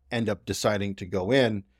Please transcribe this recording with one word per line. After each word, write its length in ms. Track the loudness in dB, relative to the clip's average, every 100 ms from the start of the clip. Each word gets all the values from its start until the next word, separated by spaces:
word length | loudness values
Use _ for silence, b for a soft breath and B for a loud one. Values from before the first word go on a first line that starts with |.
| _
end 180 | -2 -2
up 160 | -2
deciding 500 | -4 -2 0 0 -2
to 120 | -6 -6
go 260 | -4 2
in, 320 | 4 4 0 -8 _